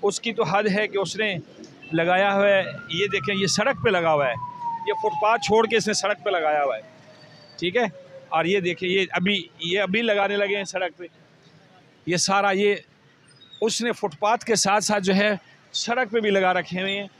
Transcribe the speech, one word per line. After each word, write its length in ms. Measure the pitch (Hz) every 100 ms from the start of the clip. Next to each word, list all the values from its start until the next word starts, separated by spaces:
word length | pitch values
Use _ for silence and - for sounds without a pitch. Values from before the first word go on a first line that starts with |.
उसकी 300 | 202 196 233
तो 100 | 214
हद 240 | 202 190 214
है 200 | 196 208
कि 100 | 196
उसने 440 | 180 190 214 180 - - - - -
लगाया 380 | 160 170 180 202
हुआ 160 | 196 202
है, 160 | 196 175 143 -
ये 160 | 165 202
देखें, 260 | 190 190
ये 140 | 196 185
सड़क 280 | - 220 269
पे 60 | 240
लगा 220 | 185 165
हुआ 160 | 151 135
है, 80 | 113 - - - - -
ये 60 |
फुटपाथ 440 | 208 427 - 208 226
छोड़ 300 | - 214 220
के 80 | 226
इसने 180 | 202
सड़क 240 | 208 196 202
पे 140 | 208
लगाया 320 | 185 151 151
हुआ 120 | 143 110
है, 60 | - - - - - - - -
ठीक 160 | 175 196
है। 160 | 226 - - - -
और 140 | 160 165
ये 140 | 202
देखिए, 380 | 175 170 185 190
ये 80 | 185
अभी, 360 | 175 180 202 165 - 165
ये 120 | 185
अभी 240 | 190 202
लगाने 340 | 233 202 196 202
लगे 220 | 202 202
हैं 80 | 190
सड़क 280 | 185 180 156
पे। 80 | 170 _ - _ - - - - _ _ -
ये 100 | 175
सारा, 340 | - 196 202
ये 320 | 196 202 196 - _ _ _ _ _ - -
उसने 300 | 226 - 233
फुटपाथ 460 | 208 202 147 208 233
के 180 | - 214
साथ 260 | 196 202
साथ 180 | 196 208
जो 140 | 185
है 260 | 190 208 202 - - _
सड़क 360 | - - 240 247
पे 120 | 226
भी 80 | 208
लगा 220 | 196 185
रखे 300 | 180 170 180
हुए 100 | 190
हैं। 180 | 196 202 _